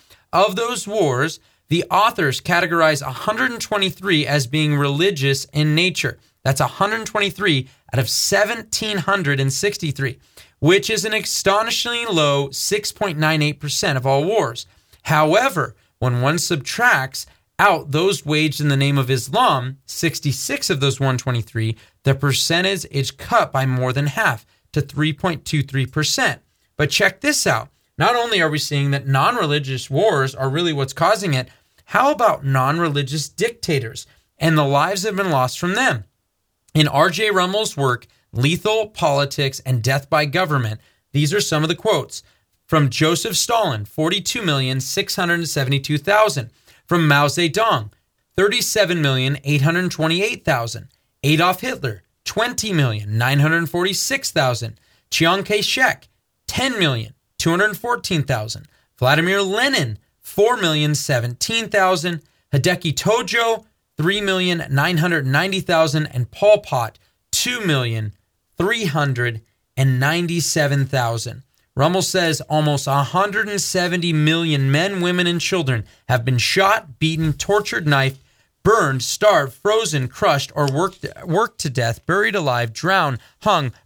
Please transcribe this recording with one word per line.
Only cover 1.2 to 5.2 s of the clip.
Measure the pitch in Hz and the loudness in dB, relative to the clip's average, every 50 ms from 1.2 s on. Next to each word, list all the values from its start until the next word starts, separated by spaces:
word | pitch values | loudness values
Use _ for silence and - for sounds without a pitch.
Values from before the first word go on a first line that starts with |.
| 143 160 - - _ _ _ _ _ - | 0 -2 -4 -8 _ _ _ _ _ -2
the | 151 175 - - | -2 0 0 2
authors | 170 180 208 226 233 - 160 143 127 - | 2 4 4 4 2 2 0 -2 -2 -2
categorize | - - 175 170 180 170 170 170 165 156 151 - - | -2 0 0 2 2 2 2 4 4 4 4 2 -2
a | 135 | -6
hundred | 127 - - - 214 220 262 254 | -8 -6 -4 -4 -2 0 -2 -2
and | 240 220 | -4 -6
twenty-three | - - 214 202 196 185 - - 185 202 180 151 147 120 | -6 -4 -2 -2 -2 -2 -4 -4 -2 0 0 0 2 0
as | 139 147 131 | 0 -2 -2
being | 117 135 156 156 151 147 | -2 -2 0 0 0 2
religious | 143 143 143 139 143 175 202 196 143 | 0 0 0 0 0 0 0 0 0